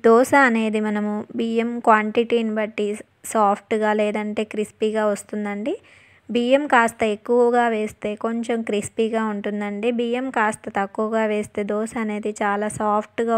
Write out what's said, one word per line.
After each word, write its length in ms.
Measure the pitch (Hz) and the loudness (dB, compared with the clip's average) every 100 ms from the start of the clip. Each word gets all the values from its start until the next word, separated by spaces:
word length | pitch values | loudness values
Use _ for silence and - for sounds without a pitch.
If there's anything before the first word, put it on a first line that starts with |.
| 233 | 6
దోశ 240 | 226 262 277 262 | 6 6 4 4
అనేది 320 | 226 220 214 214 | 2 0 -2 -2
మనము 260 | 208 208 208 - 233 | -2 -2 -4 -6 -6
బియ్యం 320 | 226 226 233 240 233 | -2 -2 -2 0 4
క్వాంటిటీని 680 | 214 214 220 233 233 226 214 | 4 2 0 0 0 0 -2
బట్టి 280 | 214 220 208 214 - _ - | -4 -4 -4 -6 -12 _ -4
సాఫ్ట్గా 640 | 226 202 202 - 220 214 214 | 2 2 2 -2 0 2 2
లేదంటే 420 | 208 208 208 208 214 | 0 -2 -4 -4 -4
క్రిస్పీగా 520 | 214 208 - 214 214 214 | -4 -6 -4 -2 0 0
వస్తుందండి. 600 | 202 - 214 208 202 240 440 _ - _ _ - | -2 -6 -8 -6 -6 -6 -6 _ -20 _ _ -4
బియ్యం 300 | 226 240 277 294 | -2 4 2 4
కాస్త 260 | 247 233 - 220 | 4 4 2 -2
ఎక్కువగా 500 | 208 - 240 240 240 240 220 | -2 0 4 4 4 2 0
వేస్తే 340 | 214 - 208 208 226 | -4 -6 -8 -4 -4
కొంచెం 320 | 233 233 233 226 | -4 -2 -2 -2
క్రిస్పీగా 540 | 208 - - 220 220 220 | -2 -2 -2 -2 0 -2
ఉంటుందండి. 560 | 202 208 208 208 202 226 240 | -4 -4 -4 -4 -4 -2 -2
బియ్యం 280 | 240 240 262 254 | -2 -2 -2 0
కాస్త 320 | 214 214 - 202 | -2 -2 -6 -4
తక్కువగా 460 | 196 - 214 220 220 | -4 -2 -2 0 0
వేస్తే 300 | 214 208 - 208 | -2 -4 -4 -4
దోశ 200 | 208 220 247 | -2 -4 -4
అనేది 260 | 214 208 214 208 | -6 -4 -6 -2
చాలా 260 | 208 202 214 - | -2 0 -2 -2
సాఫ్ట్గా 560 | 214 208 214 - 233 | 0 0 -2 -4 0